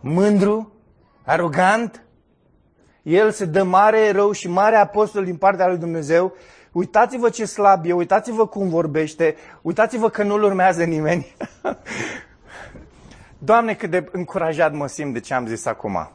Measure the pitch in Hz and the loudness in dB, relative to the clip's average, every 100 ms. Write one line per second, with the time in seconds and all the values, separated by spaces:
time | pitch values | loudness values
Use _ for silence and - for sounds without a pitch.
0 | 127 165 202 208 202 214 220 _ _ _ | -4 0 2 4 2 0 -6 _ _ _
1 | _ _ - 160 170 151 185 214 233 - | _ _ -2 0 0 2 2 2 -2 -10
2 | _ _ _ _ _ _ _ _ _ _ | _ _ _ _ _ _ _ _ _ _
3 | - 170 214 214 190 160 190 185 214 220 | 0 2 2 0 -2 0 2 4 4 4
4 | 214 196 202 202 180 175 208 220 202 208 | 2 2 0 0 -4 0 4 4 4 2
5 | 214 208 185 170 196 190 185 185 170 165 | -2 -2 -6 0 0 2 0 0 -4 -6
6 | 147 165 185 - - - _ 175 185 214 | 0 2 0 -6 -20 -20 _ -6 0 2
7 | 233 254 233 220 214 - 202 190 165 175 | 2 2 -2 -2 -8 0 4 4 2 -2
8 | 170 190 220 220 220 202 190 165 160 147 | 0 0 -2 -2 -2 0 -2 -2 -2 -2
9 | 156 156 165 156 - - 160 180 214 233 | -4 0 -2 -2 -14 -12 -8 -2 -2 0
10 | 220 220 202 208 208 190 185 170 170 160 | -2 -2 -2 2 0 2 2 2 -2 -2
11 | 156 170 131 _ - _ - - - - | 0 -2 -4 _ -16 _ -10 -10 -12 -10
12 | 330 - - _ - - - - - _ | -10 -12 -18 _ -20 -20 -20 -20 -20 _
13 | - - - - 139 226 233 208 196 175 | -20 -20 -20 -16 2 2 2 -6 -4 -4
14 | 156 185 175 196 165 156 160 147 143 - | -4 -10 -8 -6 -4 0 -2 -2 -10 -8
15 | 147 120 - 131 117 110 - 110 110 92 | -8 -8 -6 -6 -6 -8 -8 -8 -6 -6
16 | 78 | -8